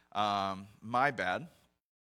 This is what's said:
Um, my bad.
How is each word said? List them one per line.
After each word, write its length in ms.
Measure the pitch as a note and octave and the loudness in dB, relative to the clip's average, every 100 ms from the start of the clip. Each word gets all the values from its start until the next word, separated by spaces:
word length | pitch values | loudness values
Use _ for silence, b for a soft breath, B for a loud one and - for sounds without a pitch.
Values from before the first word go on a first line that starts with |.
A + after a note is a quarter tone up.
| b | b
Um, 560 | G2+ G#2 G2+ G2 F#2+ G2+ - | 0 2 2 0 -4 -10 -16
my 300 | A2 B2 C#3+ | -2 2 2
bad. 380 | G#2+ F#2 G2+ D#3+ - _ _ _ _ | 2 -2 -2 -4 -20 _ _ _ _